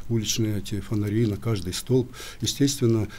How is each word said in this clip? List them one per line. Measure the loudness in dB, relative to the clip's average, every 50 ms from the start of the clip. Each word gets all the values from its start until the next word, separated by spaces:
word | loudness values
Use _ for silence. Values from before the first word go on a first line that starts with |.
| -4
уличные | -2 -2 0 0 0 0 0 0 0 0 -2
эти | -2 -4 -4 -4
фонари | -4 -2 -2 0 0 2 2 2 2
на | 2 0
каждый | 0 0 0 0 0 -2 -4 -4
столб. | -4 0 2 2 2 2 0 -6 -12 -14 -14 -8 -4
Естественно, | -4 -2 2 2 2 2 2 2 4 4 4 4 2 -2 -6